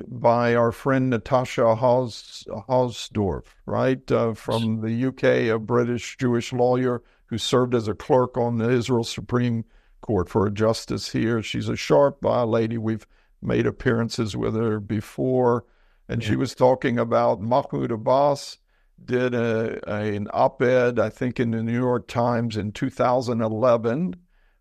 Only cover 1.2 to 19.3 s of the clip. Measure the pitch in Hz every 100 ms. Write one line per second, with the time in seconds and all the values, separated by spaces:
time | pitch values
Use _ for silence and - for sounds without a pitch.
1.2 | - 131 127 - 117 113 127 123 123 -
2.2 | - - - 110 - 127 123 - - 107
3.2 | 98 65 - _ - 110 127 131 - 120
4.2 | 117 110 - 117 113 110 110 117 131 127
5.2 | 135 127 123 113 107 123 120 120 - -
6.2 | 131 120 - 123 123 127 127 120 - _
7.2 | _ 110 - 127 123 120 107 104 - 131
8.2 | 123 127 120 117 113 123 117 120 113 -
9.2 | 95 123 123 113 - _ _ _ - 101
10.2 | 87 113 101 101 110 113 - 110 - 131
11.2 | 113 117 107 120 110 117 - 147 143 -
12.2 | - 117 117 117 113 117 110 110 - _
13.2 | _ _ - 120 117 113 131 113 117 -
14.2 | 110 120 113 110 113 107 101 104 - -
15.2 | 131 127 123 120 - _ _ _ - 120
16.2 | 113 131 131 - 127 131 139 120 117 117
17.2 | 120 117 110 127 139 143 127 113 110 131
18.2 | 143 143 - - _ _ _ _ 90 123
19.2 | 127